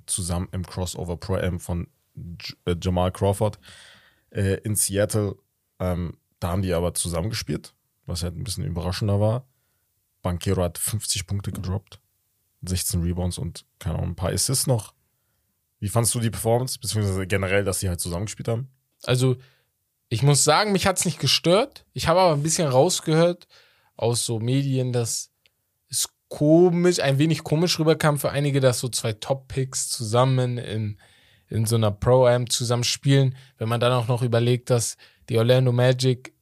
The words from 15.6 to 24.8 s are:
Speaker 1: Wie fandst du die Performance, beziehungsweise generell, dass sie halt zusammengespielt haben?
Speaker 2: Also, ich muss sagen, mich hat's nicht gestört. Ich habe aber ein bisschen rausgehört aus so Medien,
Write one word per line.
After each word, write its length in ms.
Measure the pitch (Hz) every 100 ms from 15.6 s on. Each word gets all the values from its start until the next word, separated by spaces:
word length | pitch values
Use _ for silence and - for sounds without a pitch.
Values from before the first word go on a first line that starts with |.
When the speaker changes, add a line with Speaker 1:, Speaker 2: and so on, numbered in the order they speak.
| _ -
Speaker 1:
Wie 100 | 101
fandst 260 | 120 110 120
du 40 |
die 100 | 113
Performance, 480 | 92 113 117 127 -
beziehungsweise 480 | 95 107 101 95 92
generell, 360 | 98 95 98
dass 160 | 101 92
sie 100 | 95
halt 100 | 85
zusammengespielt 480 | 98 87 107 - -
haben? 220 | 113 135 _ _ _
Speaker 2:
Also, 320 | - 123 131 123 - _ _ _ _ _ -
ich 140 | 113
muss 200 | 143 139
sagen, 280 | 151 160 214
mich 160 | 185 196
hat's 180 | 180 180
nicht 140 | -
gestört. 680 | 139 - 165 190 - - _
Ich 140 | 131 170
habe 140 | 175
aber 120 | 185
ein 100 | 143
bisschen 240 | 156 170 151
rausgehört 800 | 127 170 - 160 156 175 175 _ - _ _ _ -
aus 280 | 113 120 -
so 140 | 113
Medien, 540 | 117 135 139 131